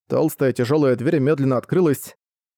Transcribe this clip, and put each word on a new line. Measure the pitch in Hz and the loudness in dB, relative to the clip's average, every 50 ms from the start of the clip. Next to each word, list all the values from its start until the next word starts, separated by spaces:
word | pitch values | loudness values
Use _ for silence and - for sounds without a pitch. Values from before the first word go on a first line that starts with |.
| _ _ | _ _
Толстая | 123 127 147 160 - - 147 131 117 | -2 -2 -2 -2 -2 0 -2 -2 0
тяжёлая | - 123 113 147 156 147 135 127 | 0 -2 0 2 2 2 2 0
дверь | 117 117 131 - 156 | 0 0 0 0 0
медленно | 131 139 156 139 139 135 131 120 | 2 0 0 0 0 0 0 -2
открылась. | - - - 175 185 160 139 - - - - _ _ _ _ _ _ _ _ | -2 -2 -2 0 2 2 0 -2 -4 -16 -20 _ _ _ _ _ _ _ _